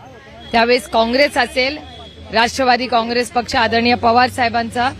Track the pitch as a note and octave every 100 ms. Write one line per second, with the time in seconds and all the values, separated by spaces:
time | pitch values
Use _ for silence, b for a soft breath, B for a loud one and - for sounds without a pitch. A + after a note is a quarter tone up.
0 | - - - - - A#3 A#3 B3 - A3+
1 | A3+ B3+ C#4+ C#4+ A#3+ C4 B3+ D4+ - -
2 | - - - G#3 A#3 - B3+ A#3+ B3 A#3
3 | A3+ A#3+ B3 B3 A3+ C4 A3 A#3 A#3 A#3+
4 | A#3+ A#3 B3 B3+ A#3 A#3 A3+ A#3+ B3 C#4+